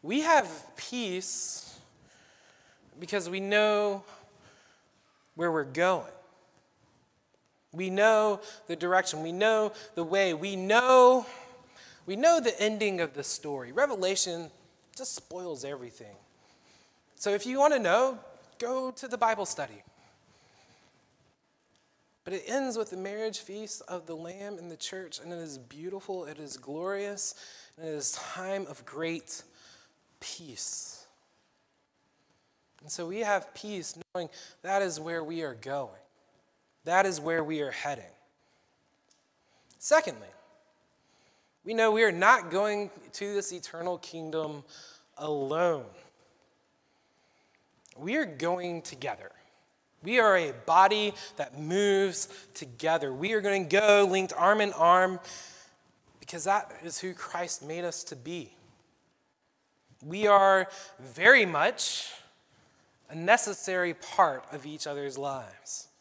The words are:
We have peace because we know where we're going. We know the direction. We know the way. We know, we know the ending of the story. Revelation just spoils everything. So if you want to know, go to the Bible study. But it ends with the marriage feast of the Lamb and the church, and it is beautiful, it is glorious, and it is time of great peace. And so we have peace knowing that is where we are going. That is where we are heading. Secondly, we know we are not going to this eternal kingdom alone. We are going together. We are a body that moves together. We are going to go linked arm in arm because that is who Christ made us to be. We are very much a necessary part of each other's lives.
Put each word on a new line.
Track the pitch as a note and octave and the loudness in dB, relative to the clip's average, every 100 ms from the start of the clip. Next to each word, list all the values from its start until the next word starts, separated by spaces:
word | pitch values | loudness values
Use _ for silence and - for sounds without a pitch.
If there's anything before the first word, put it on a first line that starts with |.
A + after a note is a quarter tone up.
We | D3+ B3+ | -2 -2
have | D#4 D#4 F#3+ D#3 - - | 4 4 4 -10 -18 -16
peace | - B3 G#3+ F3+ F#3 - - - - - - _ _ _ _ _ _ _ _ _ _ C#3+ | -10 -6 -4 -6 -6 -8 -8 -10 -14 -20 -20 _ _ _ _ _ _ _ _ _ _ -18
because | F3 G3+ E3+ | -4 -4 -4
we | F#3+ | -6
know | G3 G#3 G#3+ G#3 G#3 G3 - - - _ - _ _ _ _ _ _ _ _ - | 0 2 4 2 0 -4 -10 -20 -20 _ -20 _ _ _ _ _ _ _ _ -4
where | E3+ | 0
we're | D#3+ C3+ | 0 -2
going. | C3+ F3+ F3 - - _ _ _ _ _ _ _ _ _ _ _ _ _ _ _ | 0 2 2 -4 -18 _ _ _ _ _ _ _ _ _ _ _ _ _ _ _
We | E3 F#3 | -8 -4
know | F#3+ A3 A3 G#3+ G3+ - - - | 4 6 6 4 0 -8 -20 -10
the | E3+ | -6
direction. | F3 F#3 F#3 D#3 | 2 2 2 -6
We | D#3+ | -6
know | F3 G#3+ A3 G#3+ - - - | 2 4 4 0 -4 -12 -8
the | E3 | -2
way. | G3 F#3+ | 2 2
We | D#3 F#3+ F#3+ | 0 -4 -4
know, | F#3+ A3+ B3+ B3+ B3 B3+ A3+ - - - - - - - - | 4 4 8 10 10 8 0 -16 -20 -20 -20 -20 -20 -18 -10
we | G3+ | 2
know | D#4 E4+ | 4 4
the | A#3+ F#3+ | 2 0
ending | G#3 G#3+ G#3 F#3 | -2 0 -2 -2
of | D#3+ | -4
the | C#3 | -6
story. | C#3 - D3+ C3+ A#2+ | -8 -6 -6 -8 -6
Revelation | D3+ C#4+ G#3+ F#3 F#3+ F#3 E3+ D#3+ _ _ _ _ - | 0 0 0 0 0 -2 -4 -12 _ _ _ _ -14
just | C4 - | -12 -12
spoils | _ F3 F3+ C#3+ | _ -12 -10 -10
everything. | C#3 C#3 B2 - G#2+ G2 _ _ _ _ _ _ _ _ _ _ | -10 -10 -14 -18 -20 -20 _ _ _ _ _ _ _ _ _ _
So | G#3 | -2
if | G3+ G#3+ | -2 -2
you | C4 | 2
want | C#4+ | 4
to | C#4 | 4
know, | F#3+ G#3 C4 A#3+ - - _ _ | 4 4 2 -2 -16 -20 _ _
go | A#3+ C4 B3+ | -6 -4 -6
to | B3+ B3+ | -10 -10
the | A3+ | -2
Bible | A3+ G#3+ F#3 | 0 0 -4
study. | - C3+ G#2 _ _ _ _ _ _ _ _ _ _ _ _ _ _ _ _ _ _ _ _ _ _ _ _ | -6 -10 -12 _ _ _ _ _ _ _ _ _ _ _ _ _ _ _ _ _ _ _ _ _ _ _ _
But | - | -10
it | F#3 - | -8 -4
ends | C4 C4+ A3+ | -4 -2 -4
with | G#3 | -6
the | F#3 | -8
marriage | F#3+ G#3 A3 - | -10 -6 -6 -8
feast | - G3+ G#3+ - - | -12 -14 -12 -14 -12
of | F3+ E3 | -12 -12
the | D#3+ | -14
Lamb | E3+ F#3+ G3+ F#3+ | -12 -14 -14 -14
and | E3+ | -16
the | D#3+ | -12
church, | - F#3+ F3+ - | -10 -10 -14 -16
and | E3+ | -12
it | F3 | -12
is | E3 C3+ | -12 -16
beautiful, | A#2+ C#3+ F3 G3 - F#3 D#3+ | -18 -14 -12 -12 -10 -10 -10
it | D3+ | -14
is | D3 B2+ | -16 -16
glorious, | C3 D3+ F#3 G3+ G3+ G3+ - - - - - - | -12 -8 -6 -6 -8 -8 -8 -10 -20 -20 -20 -14
and | D#3+ | -10
it | |
is | D3+ C#3 | -6 -6
time | - - F#3 F#3 G3 E3 | -6 -10 -10 -6 -8 -8
of | D3 - | -14 -16
great | C#3+ E3 E3 - - - _ - - _ _ _ _ | -8 -6 -6 -10 -16 -16 _ -20 -20 _ _ _ _
peace. | - - D#3+ A2 - - - - - _ _ _ _ _ _ _ _ _ _ _ _ _ _ _ _ _ | -16 -14 -16 -12 -10 -10 -12 -16 -20 _ _ _ _ _ _ _ _ _ _ _ _ _ _ _ _ _
And | D3 | -14
so | - E3+ | -10 -8
we | G3+ | -4
have | G#3+ G3 G3 | 0 -2 -2
peace | - G#3 G3+ D#3 D#3+ - | -16 -10 -10 -10 -14 -10
knowing | F#3 E3 - - _ | -8 -8 -12 -20 _
that | F3 G3 | -2 0
is | F#3+ D3+ | 0 -4
where | D#3 E3+ | -6 -6
we | D#3 E3 | -6 -6
are | D3+ A#2 | -8 -10
going. | C3 C#3 B2 - _ _ _ _ _ _ _ _ | -8 -6 -8 -14 _ _ _ _ _ _ _ _
That | D#3+ F3+ F#3+ | 2 4 4
is | D#3+ | 0
where | D3+ E3 | -2 -2
we | D3+ D#3 | -2 -4
are | C#3 | -6
heading. | - C#3+ C3 - _ _ _ _ _ _ _ _ _ _ _ _ _ _ _ _ _ | -6 -8 -8 -14 _ _ _ _ _ _ _ _ _ _ _ _ _ _ _ _ _
Secondly, | - D#4 D#4+ A#2 G2+ - _ _ _ _ _ _ _ _ _ _ _ _ | 2 2 2 -10 -18 -20 _ _ _ _ _ _ _ _ _ _ _ _
we | - | -6
know | A3+ A3 | 2 4
we | G#3+ | 6
are | A3+ | 4
not | F3 G3 B3 E3+ | 6 6 6 4
going | F3+ G#3 G#3 G3 - - | -2 0 -2 -6 -12 -18
to | - G3+ | -10 -6
this | G3+ F#3+ | -4 -6
eternal | F3 - E3 E3+ F3 | -10 -14 -8 -6 -6
kingdom | - E3 D#3+ D#3+ D#3 D3 C3+ - - - _ - | -10 -12 -6 -4 -4 -8 -16 -20 -20 -20 _ -12
alone. | D3+ D3 C3+ D#3 F3 D3+ A2+ - - _ _ _ _ _ _ _ _ _ _ _ _ _ _ _ _ _ _ - | -6 -4 -2 0 0 0 -6 -20 -20 _ _ _ _ _ _ _ _ _ _ _ _ _ _ _ _ _ _ -14
We | D#3 C#4+ | -6 -4
are | A#3+ | -4
going | C#3+ E3 F3+ F3+ E3+ | -4 -4 -4 -6 -8
together. | - C3 - G#2 F#2 - _ _ _ _ _ _ | -12 -10 -10 -10 -14 -20 _ _ _ _ _ _
We | E3 B3 | 0 4
are | A3 F#3 | 6 6
a | D#3 B2 A2+ | 2 -6 4
body | E3 G3 G#3+ G#3 G3+ - - | 8 8 6 0 -4 -16 -10
that | - C3+ | -10 -8
moves | D3+ F#3 G3+ G3 G3 - - - - | -2 2 4 4 2 -2 -8 -12 -18
together. | - C#3 A#2 D#3+ E3 C#3+ | -16 -16 -4 0 0 0
We | C3 F#3+ | -4 -2
are | A3 | 0
going | G3+ G3 E3 | 0 0 4
to | |
go | F#3+ G#3+ G3+ G3 | 4 8 8 8
linked | F#3+ F#3 - | 4 0 4
arm | F3 G#3+ | 4 6
in | G#3 | 2
arm | D#3 E3 F3+ F#3 F#3 - - - - - _ _ _ _ _ | 4 6 8 6 0 -10 -16 -18 -20 -20 _ _ _ _ _
because | - E3+ | -14 -6
that | E3+ G3+ - - | 0 0 0 -14
is | E3 - | -10 -8
who | F#3 | -8
Christ | F3 - E3 F3 - C#3+ | -10 -8 -6 -6 -8 -8
made | E3 | -6
us | F3 D#3+ - | -6 -8 -12
to | C#3 | -14
be. | B2+ F3 A2+ _ _ _ _ _ _ _ _ _ _ _ _ _ _ _ D3 | -10 -10 -10 _ _ _ _ _ _ _ _ _ _ _ _ _ _ _ -10
We | F#3+ G#3 | 0 8
are | G3+ G3 F#3+ F#3 - - - | 8 10 6 4 -8 -20 -20
very | B2+ D#3 G3+ C4 F#3+ | -16 4 8 8 6
much | D#3 F3+ B3+ - - - - - _ _ _ _ _ _ _ _ | 2 0 0 -4 -4 -8 -14 -20 _ _ _ _ _ _ _ _
a | D#3+ | -6
necessary | F3 A#3 G#3 G3 - F#3 F3+ | 4 4 4 -6 -4 -2 -2
part | D#3+ - - F3 C3 - | -4 -4 4 4 4 -10
of | D3 C#3+ | -14 -12
each | D3+ D3+ | -10 -8
other's | C#3+ C#3 C3 | -8 -8 -6
lives. | C#3 C3+ A2+ - - - - _ | -6 -8 -12 -18 -14 -14 -14 _